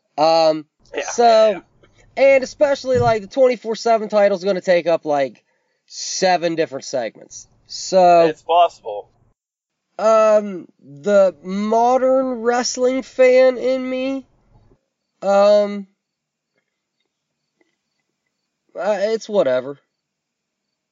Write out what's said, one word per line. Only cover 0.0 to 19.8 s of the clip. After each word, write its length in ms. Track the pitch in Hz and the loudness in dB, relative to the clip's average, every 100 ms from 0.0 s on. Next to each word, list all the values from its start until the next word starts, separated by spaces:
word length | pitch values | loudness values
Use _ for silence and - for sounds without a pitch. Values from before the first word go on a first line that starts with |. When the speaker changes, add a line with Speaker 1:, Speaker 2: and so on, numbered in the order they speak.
| _ - | _ -2
Speaker 1:
Um, 500 | 160 165 160 156 147 _ _ | 0 2 2 0 -6 _ _
Speaker 2:
Yeah, 80 | - - | -12 -8
Speaker 1:
so, 140 | - | 0
Speaker 2:
yeah, 260 | 233 220 220 | 4 4 4
yeah. 100 | 175 - _ _ _ _ - 269 | 0 -8 _ _ _ _ 0 2
Speaker 1:
and 100 | 269 | 4
especially, 540 | 254 - 294 277 254 254 | 0 -2 -2 0 -2 0
like, 240 | 240 220 | 0 -2
the 40 | 196 | -4
twenty-four 480 | 277 254 240 220 | 0 0 0 -6
seven 340 | 214 233 226 214 | -6 -2 -2 0
title's 360 | 214 202 190 | 0 2 0
gonna 160 | 190 190 | -2 -4
take 260 | 190 175 160 | 0 0 0
up, 180 | 165 | -2
like, 400 | 156 147 135 104 _ _ _ _ _ | -2 -4 -4 -8 _ _ _ _ _
seven 680 | - - - 185 180 170 | -16 -12 -4 0 0 -2
different 300 | 165 147 131 | -4 -6 -8
segments. 640 | - 131 110 - - - - _ _ | -10 -8 -8 -12 -20 -20 -20 _ _
So 600 | - - 185 180 170 165 | -16 -4 2 6 6 4
Speaker 2:
It's 160 | 156 | 0
possible. 680 | - 170 170 - - 104 - _ _ _ _ _ _ _ _ - | -2 2 2 -2 -14 -14 -16 _ _ _ _ _ _ _ _ -6
Speaker 1:
Um, 720 | 214 220 220 214 208 180 - _ | 0 2 4 2 0 -10 -16 _
the 560 | 131 143 202 202 190 147 | _ -10 0 2 2 0
modern 1000 | 175 190 214 226 240 254 262 262 262 240 | -8 -8 -2 0 2 2 2 0 -2 -4
wrestling 640 | 233 240 240 254 254 262 | -4 -2 -4 -4 -2 -4
fan 560 | - - 254 254 262 247 | -6 0 2 4 2 2
in 300 | 247 262 254 | -4 -4 -4
me, 380 | 254 262 269 - _ _ _ _ _ _ _ _ _ | -6 -6 -8 -12 _ _ _ _ _ _ _ _ _
um, 680 | 190 196 202 208 202 202 196 _ _ _ _ _ _ _ _ _ _ _ _ _ _ _ _ _ _ _ _ _ _ _ _ _ _ _ _ | -2 2 4 2 0 -6 -14 _ _ _ _ _ _ _ _ _ _ _ _ _ _ _ _ _ _ _ _ _ _ _ _ _ _ _ _
uh, 220 | - 185 202 | -10 -6 -4
it's 280 | 208 226 - | -4 -6 -4
whatever. 500 | 202 139 127 127 143 | -2 -2 -2 -6 -14